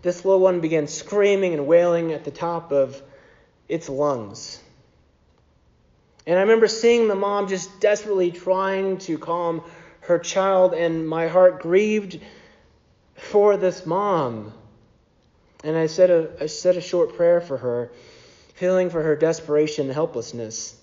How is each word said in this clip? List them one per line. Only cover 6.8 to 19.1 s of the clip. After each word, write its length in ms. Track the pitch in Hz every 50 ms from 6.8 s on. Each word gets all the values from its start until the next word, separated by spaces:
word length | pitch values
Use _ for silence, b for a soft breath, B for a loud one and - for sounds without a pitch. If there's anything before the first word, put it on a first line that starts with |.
| - 233 233 240 226
the 80 | 214 196
mom 320 | 196 202 202 202 202 196
just 320 | 190 190 185 - - - -
desperately 520 | - 208 208 202 208 214 202 190 180 175
trying 680 | 170 - - 185 185 185 190 190 190 190 190 190 190 185
to 180 | - - 160
calm 460 | 151 - - 165 175 175 170 165 165 165 B B B B B B B
her 180 | - - 175 170
child, 540 | 170 - - 196 190 196 190 185 185 185 175
and 340 | 160 170 170 165 165 160
my 200 | 156 156 165 165
heart 340 | 165 165 180 185 180 180 180
grieved 580 | - 165 175 190 214 214 214 214 202 185 165 156 B B B B B B B B B B B B _ _ _ _ _ _ _
for 420 | - - - - 208 202 208 202
this 280 | 185 180 185 170 - -
mom. 680 | 156 170 190 208 208 190 165 143 123 117 110 104 107 110 - - - _ _ _ _ _ _ _ _ _ _ _ _ _ _ _ _ _ _ -
And 120 | 151 160
I 120 | 165 160
said 220 | 156 160 - 185 180
a, 200 | 175 165 160 156 - -
I 60 | 143
said 320 | 156 - - - 180 180
a 40 | 180
short 340 | 165 - - 175 165 156 -
prayer 260 | - 175 170 175 175
for 160 | 170 175 139
her, 340 | 127 127 123 120 120 120 120 B B B B B B B B B B B B B
feeling 360 | - 180 180 185 185 185 175
for 120 | 165 165
her 140 | 151 160